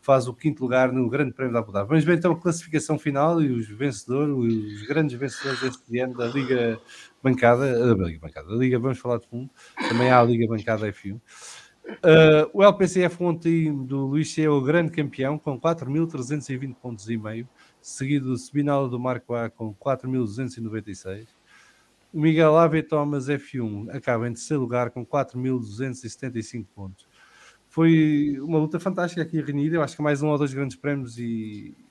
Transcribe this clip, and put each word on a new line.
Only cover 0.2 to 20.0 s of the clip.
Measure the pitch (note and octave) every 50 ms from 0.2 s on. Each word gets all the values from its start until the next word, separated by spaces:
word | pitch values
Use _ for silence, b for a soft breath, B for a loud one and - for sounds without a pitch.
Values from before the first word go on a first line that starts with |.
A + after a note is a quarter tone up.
| A#2+
o | B2+ A#2
quinto | _ - D#3 C#3+ - C3
lugar | B2+ C3 B2+ C3 C3
no | B2+ C3 B2+ B2
Grande | A#2 C#3+ D3 B2+ A#2
Prémio | - C3 B2+ A#2
da | A#2
Abu | A2 A2
Dhabi. | F#2+ G2 G2+ G#2+
Vamos | D3 D#3+ D3
ver | D#3 F3
então | D#3+ E3+ F3+ E3
a | E3
classificação | - F3+ E3 E3+ - - D#3 D3+ D3 - D#3 C#3
final | - D3+ C#3 C#3 C#3+ D#3+ F3 E3 D#3
e | C#3
os | B2+ A#2 A2+ G#2+
vencedores, | G#2 G#2 C3+ C#3+ B2 G#2 - - B2 C3+ D3 D3 C#3+
os | C3 A#2+ A2+ A2+ A2+ G#2+ G#2 G#2 G#2 G#2
grandes | A#2 D3 D#3 D#3 D3 B2 A#2
vencedores | C3+ C3+ - - - C3+ C3 A#2+
deste | B2+ C3 B2+ - _ _ A#2 A#2+
ano | B2+ B2+ B2
da | A#2+ A#2+ A#2
Liga | B2 C#3 C3+ B2+ C3 B2 A#2+ A#2 A2+ A2 - B B B B B B _ -
Bancada, | C3+ B2+ - - A#2 A#2+ A#2+ C#3
eh, | C#3 B2+ A#2 A#2+ B2 A2+
da | F#2+ F#2+
Liga | E2+ E2 D#2+
Bancada, | D#2+ D#2+ - - C#2+ E2
da | G#2
Liga | A#2 B2+ B2+ B2+ A#2+
Vamos | A2+ C3+ B2+ B2
Falar | - B2 A#2+ A#2
de | -
Fundo. | _ - A#2+ C3 C#3 _ B B B B B -
Também | - A#2 A#2 B2 B2+
há | B2+ B2
a | A#2+
Liga | A#2 B2 A2+ A#2
Bancada | A2 A2+ G#2+ G2+ - A2 G#2+ G#2+ G#2
F | G2 - - G2 G2
um. | A#2+ _ B B B B B B B B B B _ _ - - - -
Eh, | F3 D#3 D#3+ D#3+ D#3 D#3 D3+ D#3 - -
o | G3+ F#3+
L | G#3 G3
P | G3 G3
C | F3+ - F#3 F3+
F | E3+ F3 - F3+
um | F3 E3
Team | E3 E3 E3 E3+ E3 D#3+ D#3 D3 C#3 C3
do | B2+ C#3 C#3 C#3
Luís | C3+ C#3 D3+ D#3 D3+ -
C | - D#3
é | D#3
o | D3 C#3+ C3
grande | C3 D#3 F3 E3+ D#3+ E3
campeão, | E3 D3 C3+ - - C3 C3+ D3+ D3+
com | _ D#3 C#3 A#2+
quatro | - E3 E3 E3 C3+ B2+
mil | C#3 D#3 E3
trezentos | E3 E3 C#3 B2+ B2+ D3 D3+ C3+ -
e | C3+
vinte | B2+ C3+ C3+ A#2+
pontos | _ _ B2+ A#2 G#2 G2 G#2+
e | A#2 A2+
meio, | G#2+ G#2+ A2 A2+ A#2+ C3 _ b b b b _
seguido | _ - - - C3+ C3+ D3 C#3+ C3 C3
do | B2+ A#2
Sebinal | - - - D3 D3 C#3+ C#3+ C#3 C#3 B2+
do | A#2+ A#2+
Marco | B2 B2+ B2+ A#2+ - _ A#2+
A, | A#2+ A#2 A2+
com | _ _ A#2 A2 G2+
quatro | _ - C#3+ C3+ C3